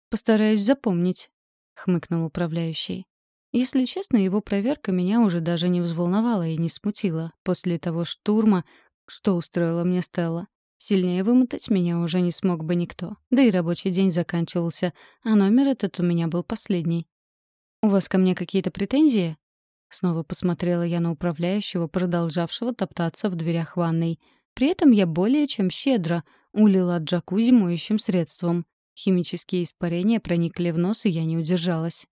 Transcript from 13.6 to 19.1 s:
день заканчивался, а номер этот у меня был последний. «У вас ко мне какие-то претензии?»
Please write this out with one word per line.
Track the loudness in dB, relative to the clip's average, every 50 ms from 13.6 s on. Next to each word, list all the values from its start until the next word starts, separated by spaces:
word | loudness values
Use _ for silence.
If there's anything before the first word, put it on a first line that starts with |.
| 0 0 -2 -2 -2 -2
день | 0 2 2 2
заканчивался, | 2 0 -2 -2 -2 -2 -2 -2 -2 -2 -2 -2 -2 -4 -4 -4 -6 -8 -16 -20 _ _ _
а | 2 4
номер | 4 6 6 4 4 4 2
этот | 2 0 -2 -4 -2 -2
у | 0
меня | 0 2 0 0 -2
был | -2 -4 -4
последний. | -6 -8 -8 -4 -4 -2 -2 0 -2 -2 -2 -4 -8 _ _ _ _ _ _ _ _ _ _ _ _ _ _ 0
«У | 2
вас | 2 2 2 2
ко | 2 2
мне | 4 2 2
какие-то | 0 -4 -2 -2 -2 -2 -2
претензии?» | -4 -4 -4 0 2 4 4 4